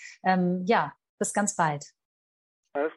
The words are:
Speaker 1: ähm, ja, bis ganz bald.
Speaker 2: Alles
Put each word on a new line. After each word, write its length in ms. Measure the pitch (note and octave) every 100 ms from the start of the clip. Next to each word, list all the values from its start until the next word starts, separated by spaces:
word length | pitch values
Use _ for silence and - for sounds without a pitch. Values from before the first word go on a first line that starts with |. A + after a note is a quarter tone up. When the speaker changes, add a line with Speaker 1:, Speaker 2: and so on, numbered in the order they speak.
| - -
Speaker 1:
ähm, 380 | F#3 F#3 F3+ F3+
ja, 300 | F3+ G#3+ D3 - _ _
bis 160 | G3+
ganz 200 | G3+ G#3
bald. 300 | - D#3+ D3 - _ _ _ _ _ _ _ _ C#3+
Speaker 2:
Alles 160 | D#3